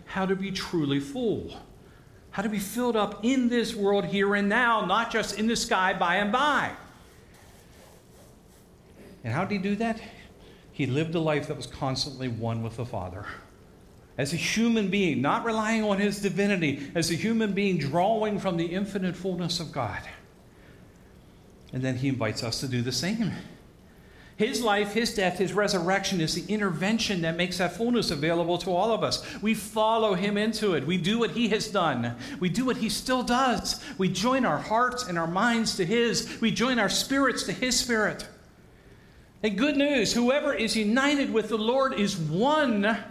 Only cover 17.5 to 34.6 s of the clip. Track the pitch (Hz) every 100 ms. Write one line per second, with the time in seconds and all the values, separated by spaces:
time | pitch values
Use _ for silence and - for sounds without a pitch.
17.5 | 190 202 180 135 160 190 226 214 202 190
18.5 | 170 170 180 202 202 185 - 196 175 170
19.5 | - 147 139 110 - - - - - -
20.5 | - - - - - - - - - -
21.5 | - - 131 131 123 135 127 110 107 120
22.5 | - 110 123 120 127 170 226 208 - -
23.5 | - - - - - - - - - 220
24.5 | 254 233 202 208 220 214 - 185 185 180
25.5 | 170 202 190 170 190 190 190 160 180 160
26.5 | 208 202 151 190 226 - 190 160 165 185
27.5 | 180 175 190 233 233 143 143 156 170 170
28.5 | 175 - 175 220 214 143 123 - 226 208
29.5 | 220 - 220 220 226 220 185 196 202 220
30.5 | 220 208 160 139 185 180 226 220 226 233
31.5 | 208 - 190 165 123 117 117 - - 180
32.5 | 180 254 226 - - - 254 226 240 262
33.5 | 208 - - - 254 185 - 226 262 220
34.5 | 147